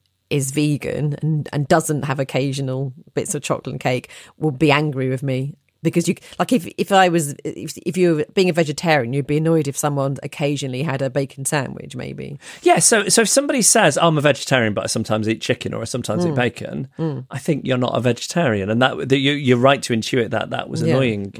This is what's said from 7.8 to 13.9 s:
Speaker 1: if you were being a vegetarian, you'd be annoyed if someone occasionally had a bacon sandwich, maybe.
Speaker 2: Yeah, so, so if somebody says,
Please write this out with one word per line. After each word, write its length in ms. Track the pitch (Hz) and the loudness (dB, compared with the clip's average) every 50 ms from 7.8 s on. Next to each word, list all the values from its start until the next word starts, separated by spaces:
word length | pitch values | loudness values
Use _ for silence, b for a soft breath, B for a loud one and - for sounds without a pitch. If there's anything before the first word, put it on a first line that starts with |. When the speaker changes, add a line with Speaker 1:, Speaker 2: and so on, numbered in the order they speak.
| - | -6
Speaker 1:
if 100 | - 143 | -4 0
you 180 | 185 180 170 160 | 2 2 4 4
were 100 | 151 - - - | 2 -2 0 0
being 160 | 202 185 180 | 2 2 2
a 20 | |
vegetarian, 640 | 151 175 156 147 147 - - 165 156 143 117 117 131 | 2 2 0 0 -2 -2 2 2 4 4 2 0 -2
you'd 120 | 143 131 | -2 0
be 120 | - 147 156 | 0 0 0
annoyed 280 | 160 165 165 160 139 | 2 2 2 2 2
if 120 | 139 - - | 0 -2 -2
someone 400 | 151 147 143 139 135 143 135 - | -2 -2 0 -2 -2 -2 -4 -6
occasionally 600 | - 143 - - 143 143 147 131 147 131 127 127 | -8 -10 -6 -4 -2 -2 -2 -2 -4 -4 -4 -4
had 180 | 156 147 135 135 | -4 -4 -2 -2
a 80 | 135 127 | -4 -2
bacon 380 | 123 143 139 - - 139 135 | -2 -2 -4 -4 -6 -8 -6
sandwich, 500 | - 160 143 131 - - - - 139 139 | -2 -2 -2 -2 -4 -8 -12 -14 -14 -12
maybe. 420 | 123 - 135 - - 135 139 143 B B B B B | -12 -10 -10 -10 -12 -12 -12 -14 B B B B B
Speaker 2:
Yeah, 180 | - 349 339 170 | 4 4 4 6
so, 280 | - - 240 202 202 - | 6 4 4 4 4 4
so 140 | - 233 | 4 4
if 80 | 220 - | 4 4
somebody 320 | - 269 285 285 294 247 | 4 2 2 2 2 2
says, 340 | 185 - - 226 196 151 | 2 4 4 6 6 4